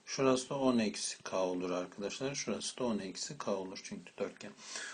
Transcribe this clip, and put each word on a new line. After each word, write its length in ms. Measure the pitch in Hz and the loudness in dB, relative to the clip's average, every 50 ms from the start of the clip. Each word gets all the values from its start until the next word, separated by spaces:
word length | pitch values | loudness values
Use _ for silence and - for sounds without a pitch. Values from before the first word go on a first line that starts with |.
| - | -12
Şurası 420 | - - - 139 135 131 127 - - | -6 0 4 6 6 6 6 4 0
da 80 | 151 139 | 0 2
on 200 | 135 131 123 117 | 4 6 6 6
eksi 440 | 110 104 - - - - - - - | 6 4 2 -2 -4 -4 -6 -6 -6
K 160 | - - 95 | -2 0 2
olur 320 | 95 92 90 90 90 92 | 2 4 2 2 0 0
arkadaşlar. 640 | 90 90 90 92 - - 101 98 98 - 131 135 139 | 0 0 -2 -4 -6 -4 -4 -4 -4 -2 -4 -2 -2
Şurası 440 | 139 - - 104 101 113 - - - | -2 -2 -2 -2 -2 -2 -4 -4 0
da 60 | 131 | 0
on 140 | 123 110 101 | 0 0 0
eksi 400 | 95 95 90 - - - 151 - | -2 -4 -6 -6 -6 -8 -6 -6
K 180 | - - 101 | -2 -2 0
olur 240 | 95 95 95 95 98 - | 0 -2 -4 -6 -10 -10
çünkü 280 | - 107 92 87 - - - | -10 -10 -10 -12 -10 -6 -4
dörtgen. 340 | 101 92 - - - 85 71 - - - - - - - | -4 -4 -6 -8 -14 -14 -14 -14 -14 -10 -8 -8 -8 -8